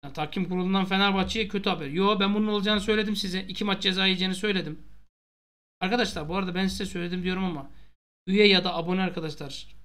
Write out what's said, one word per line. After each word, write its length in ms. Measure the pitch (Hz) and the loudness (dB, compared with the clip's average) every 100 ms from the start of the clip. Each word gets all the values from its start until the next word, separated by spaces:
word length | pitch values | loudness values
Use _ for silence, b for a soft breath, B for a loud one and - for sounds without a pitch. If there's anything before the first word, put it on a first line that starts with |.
Ya, 80 | 139 | -12
tahkim 360 | - 151 - 185 | -6 -4 -2 -2
kurulundan 360 | 185 185 190 | 0 2 2
Fenerbahçe'ye 640 | 190 190 202 196 190 220 214 | 2 4 4 4 0 0 -2
kötü 220 | 208 202 | 0 0
haber. 160 | 175 143 | -2 -2
Yo, 340 | 151 196 208 | 2 2 4
ben 140 | 196 | 2
bunun 120 | 208 214 | 2 2
olacağını 340 | 208 202 208 | 0 2 0
söyledim 360 | 202 214 214 202 | 2 0 2 -2
size. 260 | 190 185 | -2 -4
İki 220 | 190 185 | -6 -4
maç 180 | 208 190 | -2 0
ceza 240 | 190 185 190 | 0 2 2
yiyeceğini 280 | 185 190 | 2 0
söyledim. 480 | 185 214 190 156 156 - - - _ _ _ _ _ _ _ | -2 0 -2 -2 -10 -14 -20 -20 _ _ _ _ _ _ _
Arkadaşlar 480 | 185 240 208 - 151 | -2 0 0 -2 -4
bu 80 | 185 | -2
arada 180 | 185 | -2
ben 120 | 180 190 | 0 0
size 200 | 190 190 | -2 -6
söyledim 360 | 180 175 180 | -6 -4 -4
diyorum 220 | 180 185 | -2 -2
ama 260 | 190 156 135 b b b _ _ - | -2 -4 -10 b b b _ _ 0
üye 200 | 196 208 | 6 8
ya 180 | 190 | 8
da 100 | 180 | 4
abone 280 | 170 170 185 | -2 0 0
arkadaşlar 760 | 185 170 160 147 143 - - - | 0 -2 -6 -8 -10 -12 -14 -18